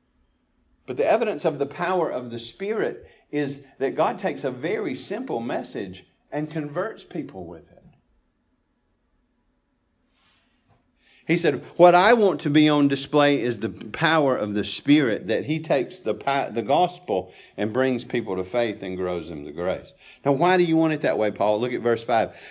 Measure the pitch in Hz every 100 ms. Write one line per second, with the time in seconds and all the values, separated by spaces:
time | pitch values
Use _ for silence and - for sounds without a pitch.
0 | _ _ _ _ _ _ _ _ - 127
1 | 143 220 220 147 170 143 139 - 175 185
2 | 156 127 123 117 - - 196 220 123 123
3 | - _ _ 147 139 139 - - 131 147
4 | 196 214 185 139 135 123 160 220 180 131
5 | - 220 262 120 117 208 - 123 95 85
6 | - _ - 147 156 156 147 160 220 220
7 | - 170 123 - 85 82 - - - _
8 | _ _ _ _ _ _ _ _ _ _
9 | _ _ _ _ _ _ _ _ _ _
10 | _ _ _ _ _ _ _ _ _ _
11 | _ _ - 170 156 131 - - 175 175
12 | 208 240 196 147 151 151 151 147 143 135
13 | - 147 143 139 120 107 104 - 104 -
14 | 160 160 139 123 104 104 101 - 139 151
15 | 123 101 95 95 113 160 160 143 120 -
16 | 110 101 139 139 - 110 104 156 180 -
17 | - 95 - - - - 107 123 131 120
18 | 120 120 104 92 92 120 117 - 95 92
19 | 90 87 80 78 73 78 92 78 - _
20 | - - 143 135 175 185 170 160 160 147
21 | 143 85 107 101 104 107 127 104 117 113
22 | - 113 92 - -